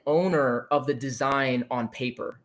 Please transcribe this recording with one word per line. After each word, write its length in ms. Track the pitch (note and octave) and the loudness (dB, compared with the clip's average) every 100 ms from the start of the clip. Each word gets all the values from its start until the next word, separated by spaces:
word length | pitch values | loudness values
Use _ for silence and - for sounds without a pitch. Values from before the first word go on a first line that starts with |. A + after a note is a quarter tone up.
| - | 0
owner 600 | D#3 F#3 E3 C3+ A#2+ - | 2 4 2 2 0 0
of 160 | C#3+ B2+ | 0 0
the 60 | |
design 720 | C3+ C3+ A#2 C#3 C#3 C3+ B2+ A#2+ | -2 -4 -2 0 2 2 0 -2
on 180 | B2 A#2 | -2 -4
paper. 500 | - B2+ A#2+ - - | -4 -6 -6 -10 -8